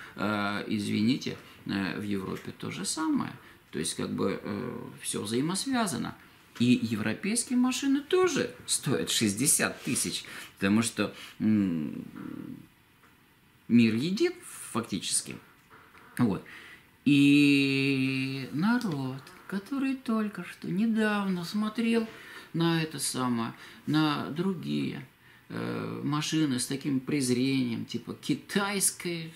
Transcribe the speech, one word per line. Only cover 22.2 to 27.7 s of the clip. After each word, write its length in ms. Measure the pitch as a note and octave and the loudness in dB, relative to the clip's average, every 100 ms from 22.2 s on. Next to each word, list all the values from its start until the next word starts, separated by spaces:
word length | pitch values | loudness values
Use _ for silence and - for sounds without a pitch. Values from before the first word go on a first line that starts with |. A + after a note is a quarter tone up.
| - - - | -16 -18 -6
на 300 | D#3+ E3 E3 | 0 2 2
это 160 | D#3+ C#3+ | 0 -4
самое, 540 | - B2+ B2+ A#2 A#2 - - - - | -4 0 0 0 -2 -6 -16 -10 0
на 420 | D3+ D#3 C#3+ E2+ | 2 4 2 -2
другие, 760 | D3 F#3+ E3+ C#3 D3 C3+ C#3+ C3+ _ - - - | -2 -2 -2 -2 -2 -2 -6 -10 _ -20 -20 -12
э, 520 | A2+ A#2 A#2 A2 A#2 | -6 -4 -4 -6 -4
машины 560 | C#3 D3 D3+ D#3 D3+ B2 | -2 -2 0 2 2 2
с 80 | - | -2
таким 320 | C3+ D#3 C3 | -4 -2 -2
презрением, 840 | C3 D3+ B2+ B2 C3 C3+ B2 | 0 0 2 2 2 2 0